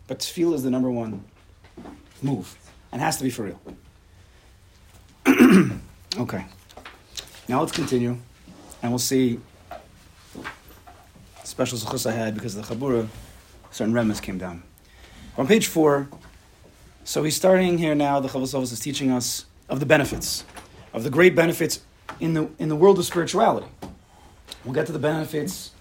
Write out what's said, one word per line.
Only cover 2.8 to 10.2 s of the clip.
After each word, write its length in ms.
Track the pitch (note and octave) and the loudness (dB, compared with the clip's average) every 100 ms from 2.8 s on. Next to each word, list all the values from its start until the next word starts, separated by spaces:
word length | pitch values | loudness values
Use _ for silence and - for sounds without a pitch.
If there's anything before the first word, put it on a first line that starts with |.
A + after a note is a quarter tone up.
| - | -14
and 100 | B2 | -6
has 160 | D#3+ D#3+ | -4 -2
to 60 | |
be 60 | C3 | -4
for 120 | A#2+ | -4
real. 160 | G2 - - - - - _ - - - - - - - - - - - - | -8 -10 -16 -20 -20 -20 _ -20 -20 -20 -20 -20 -20 -20 -20 -20 -20 -2 2
<clears throat> 560 | C4+ B3 F#3+ C3+ - - - - - | 8 8 8 6 0 -12 -20 -10 -6
Okay, 280 | A#2+ G2 - - - - - - - - - - - | -6 -6 -10 -18 -20 -20 -20 -20 -18 -18 -16 -14 -4
now 100 | B2+ | 0
let's 140 | D#3+ | 0
continue, 440 | - C#3 B2 A#2+ A#2+ - - - - - - | -2 0 0 0 -4 -10 -20 -20 -20 -20 -8
and 80 | A#2+ | -4
we'll 100 | B2 | -2
see 380 | - C3 B2+ A#2 - - - - - - - - | 0 2 2 0 -8 -20 -20 -20 -20 -20 -20 -20